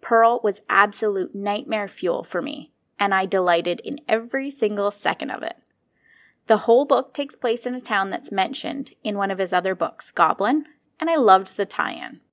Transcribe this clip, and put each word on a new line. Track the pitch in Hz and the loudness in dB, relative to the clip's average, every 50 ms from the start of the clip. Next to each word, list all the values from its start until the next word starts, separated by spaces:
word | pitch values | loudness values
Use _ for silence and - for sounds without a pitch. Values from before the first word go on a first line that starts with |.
Pearl | - - 233 226 226 226 240 240 - | -8 0 2 4 4 4 4 2 -2
was | 208 196 - _ _ | -2 -4 -4 _ _
absolute | 202 190 202 208 202 - 226 214 202 190 180 - - | 4 4 4 4 2 -2 -2 -2 -2 -2 -4 -6 -6
nightmare | 196 202 202 202 214 - - 220 214 208 196 | -6 -4 -4 -4 -4 -4 -4 -4 -4 -4 -6
fuel | - - - 175 - - - | -8 -4 -2 -2 -2 -2 -4
for | - - 180 | -4 -6 -6
me, | 165 - - - - _ _ _ _ _ _ _ | -6 -6 -10 -12 -14 _ _ _ _ _ _ _
and | 202 202 196 | -2 0 0
I | 190 190 | 0 0
delighted | 185 202 190 185 180 175 170 170 180 175 - | 0 0 0 2 4 2 2 2 -2 -4 -4
in | - 190 - - _ | -6 -10 -10 -10 _
every | - 208 226 226 240 - 269 269 285 | -2 -2 -2 0 -4 -6 -4 -4 -4
single | 277 - - 208 208 202 202 202 | -4 -2 -2 -2 0 0 -2 -2
second | 202 - - 170 156 - - - | -2 0 -2 -2 -2 -2 -6 -8
of | 104 - | -8 -8
it. | - - - _ _ _ _ _ _ _ _ _ _ _ _ _ _ _ _ _ _ | -8 -10 -10 _ _ _ _ _ _ _ _ _ _ _ _ _ _ _ _ _ _
The | - 220 208 | 2 2 2
whole | - - 226 247 285 | 6 4 6 6 6
book | 277 269 247 269 - _ | 4 2 2 2 -2 _
takes | - 285 277 - | -8 -8 -8 -8
place | _ - 240 226 240 - | _ -2 -2 -2 -2 -4
in | 247 247 | -6 -8
a | 254 | -8
town | 247 - 226 202 190 190 | -6 -2 -2 0 0 -2
that's | 190 - - - | -4 -8 -8 -6
mentioned | 202 196 190 - - - - 202 - - 180 - _ _ | -2 -2 -2 -2 -2 -8 -8 -8 -8 -8 -10 -12 _ _
in | _ 214 202 | _ -6 -4
one | 202 196 196 | -2 -2 -2
of | 196 185 | 0 -2
his | 190 180 185 | -2 0 0
other | 180 175 190 190 | 0 0 0 -2
books, | 185 165 - - - - - | -2 -4 -6 -6 -10 -12 -10
Goblin, | - - 175 156 - - 190 214 269 311 302 - _ _ _ _ _ _ | 2 2 4 4 4 0 0 2 2 0 -2 -4 _ _ _ _ _ _
and | 320 330 | -2 0
I | 330 | 2
loved | 311 254 208 190 190 196 - - | 4 8 8 8 8 6 0 -6
the | - 202 | -6 -6
tie-in. | - - - - - - - 135 - - - _ _ | -4 -2 -4 -4 -4 -6 -10 -14 -16 -16 -20 _ _